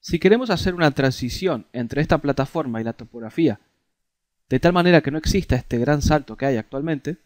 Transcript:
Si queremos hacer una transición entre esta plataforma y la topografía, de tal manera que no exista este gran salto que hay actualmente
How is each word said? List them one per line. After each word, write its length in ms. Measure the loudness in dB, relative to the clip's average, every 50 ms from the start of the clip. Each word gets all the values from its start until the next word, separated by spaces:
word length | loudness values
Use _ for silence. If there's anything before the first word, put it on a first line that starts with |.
Si 180 | _ -4 -4 2
queremos 320 | 4 4 4 4 2 -2
hacer 240 | -2 -2 -2 -4 0
una 160 | 2 2 2
transición 720 | 2 2 0 0 0 0 -6 -6 -6 -4 -2 -2 -2 -2 -6 _ -8
entre 300 | -8 -6 -4 -2 -2 2
esta 160 | 2 2 0
plataforma 600 | 2 0 0 0 -2 -4 -4 -6 -4 -4 -4 -6
y 40 | -6
la 100 | -6 -8
topografía, 680 | _ -16 -18 -16 -14 -14 -10 -2 0 2 2 0 -2 _ _ _ _ _ _ _ _ _ _ _ _ _ _ _ _ _
de 120 | _ -2 2
tal 140 | 2 4 4
manera 280 | 4 4 6 6 4
que 80 | 4 2
no 80 | -6
exista 380 | -4 -2 0 0 0 0 0 -2
este 240 | -2 -2 -4 -2 -2
gran 240 | 0 0 0 0 2
salto 340 | 2 2 2 0 -4 -10
que 80 | -4 -2
hay 120 | -2 -2
actualmente 600 | -2 -4 _ -10 -8 -4 -4 -6 -4 _ -8 -10 _ _